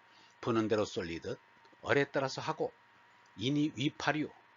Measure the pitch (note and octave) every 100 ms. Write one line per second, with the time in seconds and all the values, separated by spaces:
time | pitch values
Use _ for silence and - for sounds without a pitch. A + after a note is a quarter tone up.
0 | - - - - - A2+ G#2+ G#2+ G2 -
1 | F2 E2 G2+ - - - - - G2+ C3
2 | C#3 D3+ C3+ - C3+ D#3 D#3 - _ -
3 | - - - - B2 D3 D3+ - C#3 -
4 | - D3+ C#3 - -